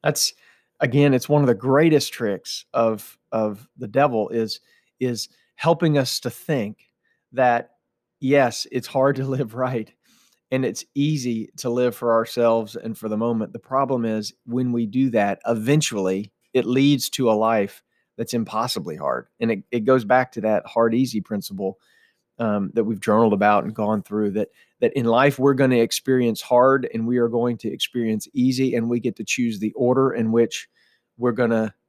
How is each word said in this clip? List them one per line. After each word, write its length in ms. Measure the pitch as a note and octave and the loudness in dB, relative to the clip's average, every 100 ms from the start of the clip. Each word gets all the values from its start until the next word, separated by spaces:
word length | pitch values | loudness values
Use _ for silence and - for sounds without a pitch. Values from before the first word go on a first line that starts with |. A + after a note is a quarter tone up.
that's, 320 | D3 D3 - _ _ _ _ _ | -2 -2 -4 _ _ _ _ _
again, 340 | C#3+ C#3 C#3+ | 0 4 4
it's 120 | B2+ - | 4 2
one 140 | D3 | 2
of 60 | C3+ | 4
the 80 | |
greatest 580 | A2+ C3 C3+ E3 D3+ - | 2 2 4 4 4 0
tricks 540 | - A2 F#2 - - - | -4 -4 -4 -8 -12 -6
of, 420 | - A2+ G#2+ - _ _ | 0 0 -2 -10 _ _
of 340 | A2+ G#2+ G#2 B2+ - | -4 -2 -6 -18 -16
the 100 | A2 | -4
devil 400 | A#2+ C#3+ A2+ G#2 | 0 2 0 -2
is, 320 | A#2 A2 - _ _ _ _ | -2 -4 -8 _ _ _ _
is 300 | B2+ A#2 - _ _ | -6 -4 -10 _ _
helping 420 | - D#3+ E3+ E3 C#3+ | -4 0 2 2 2
us 240 | B2+ - | 0 -4
to 80 | - | -8
think 520 | - - C#3+ G#2 G#2 _ _ _ _ _ | -10 -4 -4 -4 -10 _ _ _ _ _
that, 380 | A#2+ B2+ A#2 - _ _ _ _ _ | 0 2 2 -4 _ _ _ _ _
yes, 460 | C3 C#3+ B2 - - | 2 2 2 -2 -8
it's 160 | C3 - | -8 -4
hard 300 | C3+ C3+ C3 | 0 0 0
to 80 | |
live 300 | C3+ C3+ A#2 | -4 -4 -6
right 360 | A2+ B2+ B2 A2 _ _ _ _ _ _ | -4 -4 -4 -8 _ _ _ _ _ _
and 140 | C3 | -2
it's 200 | B2+ G#2 - | -2 -6 -8
easy 560 | C#3+ D3 D3+ B2 A2+ - - | -2 0 0 -2 -4 -6 -8
to 140 | B2+ | -4
live 240 | A#2+ B2 | 0 0
for 180 | - A#2+ | 0 2
ourselves 640 | A#2 A#2 - A#2 A2+ G#2+ G#2+ | 2 0 0 2 2 -2 -10
and 200 | A2+ G#2+ | -10 -8
for 120 | A2 | -6
the 80 | G#2+ | -4
moment. 360 | A#2 A#2 G#2 | -2 -2 -6
The 60 | A2+ | -10
problem 460 | _ C3 C3+ B2+ | _ -2 0 -2
is 280 | A2+ A2 G#2 _ | -2 -4 -6 _
when 280 | - B2 B2+ | -6 -4 -2
we 140 | A#2+ A2+ | -2 -2
do 240 | B2 C3+ | 0 0
that, 300 | A2+ G2+ G2 - | 2 0 -2 -4
eventually 840 | A#2 A2+ D3+ - G#2+ F#2 F#2+ G#2+ _ _ | -2 2 2 2 -2 -2 -2 -6 _ _
it 140 | B2+ A#2 | -2 0
leads 440 | B2+ C#3+ C#3 - | 2 4 2 -2
to 200 | - A#2+ | -2 0
a 40 | |
life 480 | G#2+ A2+ A2+ G2+ - _ _ _ - | 2 2 2 0 -6 _ _ _ -12
that's 180 | A2+ | -6
impossibly 640 | A#2+ A2 G#2+ B2 G#2+ E2+ D#2 | -4 -4 -4 -4 -6 -8 -6
hard. 300 | C#2+ B1 - _ | -4 -4 -8 _
And 100 | A2+ | -4
it, 140 | G#2 - | -4 -4
it 100 | A#2+ | -2
goes 240 | A2 C3 | 2 2
back 280 | G#2+ B2+ B2+ | 4 2 2
to 80 | A#2 | -2
that 220 | G#2+ G#2 - | 0 0 0
hard, 280 | A#2 A#2 | 0 2
easy 260 | A#2+ C3 A2 | 2 0 -4
principle, 580 | - G#2 - G2 F#2+ F#2 _ _ _ _ _ - | -6 -8 -8 -6 -8 -8 _ _ _ _ _ -6
um, 320 | A2+ G#2 G2 | -2 -2 -2
that 100 | A#2 | -2
we've 160 | G#2+ G#2 | -2 -4
journaled 320 | A2+ G#2+ A2+ | 2 4 4
about 320 | G2+ G#2 G#2 | 4 4 2
and 100 | F#2+ | 0
gone 280 | A2 G#2+ G#2+ | -4 -2 -2
through, 280 | - G#2 G#2 | -4 -4 -2
that, 160 | G2 - _ _ _ | -2 -6 _ _ _
that 120 | A#2+ | -2
in 140 | C3+ A#2 | 0 2
life 320 | A#2 C#3 C3 | 4 2 4
we're 160 | C#3 | 2
gonna 220 | C3+ C3+ B2 | 4 4 4
experience 640 | A#2 - - C3 A#2+ G#2+ | 2 -2 0 2 2 -2
hard 480 | - B2 C3 C3+ A#2+ | 2 4 6 4 0
and 120 | A2+ A2+ | -4 -2
we 100 | B2 | 0
are 100 | A#2 | 0
going 280 | A#2 A#2+ A#2 | 0 -2 -2
to 140 | A2+ | -6
experience 560 | - - B2 A2+ G#2+ - | -6 -6 -4 -2 -2 -4
easy, 420 | C3+ B2+ B2+ C3 | 0 0 2 0
and 140 | A#2 A#2 | 0 0
we 120 | A#2+ | -2
get 160 | A#2 - | -2 -6
to 80 | |
choose 340 | G#2+ - A#2 G#2+ | -6 -2 -2 -2
the 140 | G#2+ | -6
order 400 | - B2 B2+ C3+ | 0 2 4 2
in 200 | A#2+ A2+ | 0 0
which 360 | A#2 A2+ - - _ _ _ _ - | 2 0 -2 -14 _ _ _ _ -4
we're 140 | A#2+ | -4
gonna 420 | A2+ A#2+ A2+ A2 _ | 0 0 0 -2 _